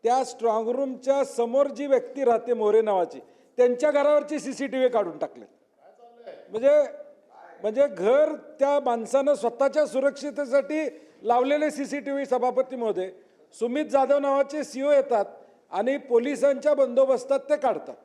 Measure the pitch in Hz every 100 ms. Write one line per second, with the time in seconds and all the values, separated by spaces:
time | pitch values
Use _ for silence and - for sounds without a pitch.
0 | 226 254 254 - 226 220 226 247 277 254
1 | 262 277 262 - 233 262 285 226 285 254
2 | 247 277 254 226 247 233 214 214 214 190
3 | 165 131 - _ _ - 247 247 302 285
4 | 285 294 294 302 240 254 269 262 254 226
5 | 180 151 156 - 104 _ _ _ 170 _
6 | - - - - - 208 269 294 254 -
7 | - - _ - - - 208 220 285 185
8 | 196 269 311 302 - - 277 285 262 233
9 | 220 269 277 285 233 233 269 302 285 247
10 | 277 277 294 269 277 277 277 302 302 -
11 | - _ 208 240 262 294 302 208 269 277
12 | 254 277 269 247 247 247 262 254 226 180
13 | 185 - _ _ _ - 240 269 302 269
14 | 262 285 277 277 277 302 269 254 285 285
15 | 269 233 202 - - _ _ 180 226 277
16 | - 233 247 277 277 262 294 285 262 240
17 | 269 254 - 269 269 294 247 170 - 123